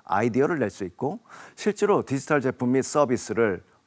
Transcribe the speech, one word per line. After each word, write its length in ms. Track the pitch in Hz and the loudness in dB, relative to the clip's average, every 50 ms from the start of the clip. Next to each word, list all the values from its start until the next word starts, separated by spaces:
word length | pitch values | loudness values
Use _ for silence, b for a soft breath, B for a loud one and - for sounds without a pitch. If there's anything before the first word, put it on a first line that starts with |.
| B | B
아이디어를 560 | - - 101 113 123 104 120 139 165 175 151 | -2 -2 0 0 0 2 2 0 0 0 -2
낼 100 | 120 101 | -2 -4
수 140 | - - 101 | -4 -6 -10
있고, 360 | 90 - - - 139 190 233 B B B B B B B | -10 -8 -6 -6 -6 -6 -8 B B B B B B B
실제로 480 | B - 214 202 - 202 202 202 147 107 | B -4 -2 -2 0 2 2 2 2 2
디지털 380 | - 135 139 - - 156 147 | 0 -4 -4 0 2 2 2
제품 320 | 120 131 120 - 127 123 127 | 2 0 -2 0 0 0 2
및 100 | 135 120 | 2 0
서비스를, 800 | - - 147 147 - 127 107 - - 107 101 117 107 92 85 - b b b b | 0 2 2 2 2 2 -2 -2 -4 0 0 2 2 0 -2 -8 b b b b